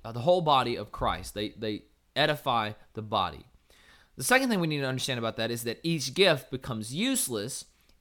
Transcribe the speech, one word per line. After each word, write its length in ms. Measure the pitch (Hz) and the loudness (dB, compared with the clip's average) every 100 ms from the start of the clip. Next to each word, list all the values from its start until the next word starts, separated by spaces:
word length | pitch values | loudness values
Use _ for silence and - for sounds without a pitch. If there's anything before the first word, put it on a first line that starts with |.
uh, 80 | 113 | -8
the 80 | 117 | 0
whole 220 | 139 180 | 4 4
body 340 | 156 135 120 95 | 6 4 4 -2
of 160 | 107 | -6
Christ. 420 | - 120 87 92 | -2 -2 -2 -6
They, 160 | 101 107 | -6 -6
they 340 | - 110 104 - _ _ | -6 -6 -6 -10 _ _
edify 580 | - 151 147 139 117 107 107 - | 0 2 0 0 0 0 -6 -14
the 80 | - | -12
body. 440 | 107 107 87 76 - _ _ _ - - _ - | -2 0 0 -4 -18 _ _ _ -20 -20 _ -6
The 80 | |
second 240 | - 254 269 | 2 2 4
thing 120 | 202 | 2
we 60 | 165 | 0
need 140 | 151 | 0
to 60 | 135 | -2
understand 320 | 131 - 123 | -2 -2 -2
about 180 | 113 113 | -2 -2
that 140 | 113 | -4
is 140 | 117 | -4
that 160 | 117 110 | -6 -4
each 320 | 165 165 131 | -2 -2 0
gift 360 | 143 190 147 - | 4 4 4 0
becomes 440 | 127 - 113 107 | -8 -6 -6 -6
useless 720 | 147 247 262 - 110 117 - - _ _ - | -2 0 0 -2 -4 -4 -8 -12 _ _ -10